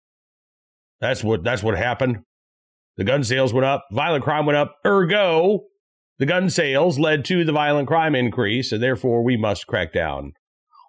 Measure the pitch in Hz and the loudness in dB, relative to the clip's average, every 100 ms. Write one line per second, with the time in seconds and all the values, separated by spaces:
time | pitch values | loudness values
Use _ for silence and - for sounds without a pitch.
0 | _ _ _ _ _ _ _ _ _ - | _ _ _ _ _ _ _ _ _ -8
1 | 113 131 107 107 113 120 110 92 120 117 | -4 -2 -2 -2 -2 -2 -2 -2 -2 -2
2 | 131 117 - _ _ _ _ _ _ - | -2 -4 -10 _ _ _ _ _ _ -6
3 | 101 143 113 131 131 123 135 139 - 107 | -2 0 0 0 0 2 0 -2 -4 -4
4 | 165 147 147 151 151 147 143 - 196 196 | -2 -2 0 0 2 0 0 -2 0 2
5 | 170 208 185 160 185 196 - _ _ _ | 2 2 2 4 2 0 -4 _ _ _
6 | _ - 139 180 185 175 147 135 175 131 | _ -4 0 0 0 0 0 2 2 2
7 | 156 156 - 180 156 151 147 147 131 165 | 0 0 0 0 0 0 2 0 0 0
8 | 160 131 120 - 104 120 127 107 127 127 | 2 0 0 0 -2 -2 -2 -2 -2 0
9 | 127 117 120 120 107 101 - 104 - 90 | 0 0 2 0 0 -4 -4 -4 -2 -2
10 | 80 69 71 - _ _ _ - | -4 -6 -10 -18 _ _ _ -20